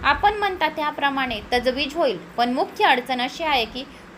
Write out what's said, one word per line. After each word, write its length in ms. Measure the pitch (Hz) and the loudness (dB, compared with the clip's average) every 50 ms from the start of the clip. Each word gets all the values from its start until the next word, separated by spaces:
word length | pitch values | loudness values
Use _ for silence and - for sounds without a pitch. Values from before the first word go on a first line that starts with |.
| - | 0
आपण 300 | 262 285 - - 415 427 | 2 2 4 4 2 2
म्हणता 360 | 415 415 392 381 349 311 311 | 2 0 -2 0 0 -2 -2
त्याप्रमाणे 680 | 311 330 294 302 294 - 285 277 269 269 262 247 226 208 208 - 247 | 0 -2 -4 -4 -2 0 0 0 0 0 -2 -2 -4 -6 -4 0 0
तजवीज 420 | 247 226 254 254 277 302 269 294 | 2 2 2 0 0 -2 -2 0
होईल, 220 | 339 320 254 190 | 0 2 2 0
पण 360 | 160 - - - 233 240 247 247 | -2 -6 -6 -2 0 0 2 2
मुख्य 320 | 285 392 381 - - 427 | 0 -2 -2 0 2 4
अडचण 360 | 339 262 247 247 - 254 247 | 4 4 4 0 -2 -4 -4
अशी 220 | 247 269 - - 330 | -4 -4 -6 -4 -2
आहे 220 | 302 285 254 220 | 0 2 2 0
की 180 | 220 - 254 269 - - - - - - | -2 -4 -10 -12 -12 -14 -20 -20 -20 -10